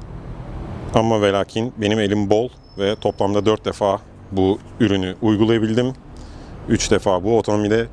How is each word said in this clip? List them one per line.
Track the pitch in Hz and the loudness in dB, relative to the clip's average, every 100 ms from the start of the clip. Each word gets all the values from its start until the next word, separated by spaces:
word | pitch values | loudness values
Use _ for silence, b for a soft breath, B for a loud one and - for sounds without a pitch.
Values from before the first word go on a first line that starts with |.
| - - - - - - - - - | -16 -14 -14 -14 -12 -12 -10 -10 -2
ama | 117 113 113 | 0 2 4
ve | 101 | 4
lakin | 98 95 110 117 110 | 2 0 -2 -4 -2
benim | 104 110 | 0 0
elim | 101 104 101 | 2 0 2
bol | 107 123 - - - | 2 2 -6 -20 -4
ve | 98 107 | -2 0
toplamda | 104 - 101 104 101 | -4 -2 0 0 2
dört | 110 | 0
defa | - - 104 98 - - - | -2 -2 0 0 -4 -20 -8
bu | 95 95 104 - - | 0 2 2 -4 0
ürünü | 110 98 92 92 | 2 2 -2 -2
uygulayabildim. | 110 107 110 113 110 110 123 131 - - B B B B - | 0 2 4 2 2 0 0 -4 -14 -18 B B B B -2
Üç | 117 - | -2 2
defa | 107 - 90 | 0 2 0
bu | 95 117 | 2 0
otomobile, | 104 104 104 110 117 | 2 0 2 0 -2